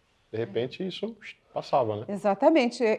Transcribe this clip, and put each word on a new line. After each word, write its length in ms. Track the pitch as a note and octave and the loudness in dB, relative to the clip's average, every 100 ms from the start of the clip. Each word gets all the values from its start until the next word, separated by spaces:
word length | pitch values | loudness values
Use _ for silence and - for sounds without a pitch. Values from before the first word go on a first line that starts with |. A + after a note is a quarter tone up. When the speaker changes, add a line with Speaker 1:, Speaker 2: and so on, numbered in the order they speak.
| _ _ _ | _ _ _
Speaker 1:
De 60 | G#2+ | -6
repente, 480 | A2 A2+ B2+ - F#3 | -4 -2 -4 -4 -8
isso 300 | - G#3+ A3 - - _ | -6 -8 -8 -18 -20 _
passava, 440 | - - D3 A2+ G#2+ | -10 0 2 2 -2
né? 80 | A2 | -4
Speaker 2:
Exatamente. 760 | G3+ G3+ G3 D4 E4 A#3 - A3+ | -2 0 4 6 6 2 2 0